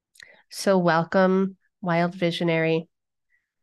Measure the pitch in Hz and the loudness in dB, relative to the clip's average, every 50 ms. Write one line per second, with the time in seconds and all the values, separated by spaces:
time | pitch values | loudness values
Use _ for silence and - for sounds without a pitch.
0 | _ _ _ - - - - _ _ _ - - - 208 196 185 175 170 160 165 | _ _ _ -20 -20 -20 -20 _ _ _ -16 -4 0 0 2 2 2 2 2 2
1 | 165 - - 190 190 185 190 190 196 190 190 _ _ _ _ _ - 175 165 170 | 0 0 0 2 2 2 2 2 0 -2 -6 _ _ _ _ _ -6 -2 0 0
2 | 175 175 175 185 175 170 170 - 180 170 165 165 160 160 165 165 170 - _ _ | 0 -2 -2 -4 -4 -4 -2 -2 -2 0 0 0 0 0 0 -2 -4 -8 _ _
3 | _ _ _ _ _ _ _ _ _ _ _ _ | _ _ _ _ _ _ _ _ _ _ _ _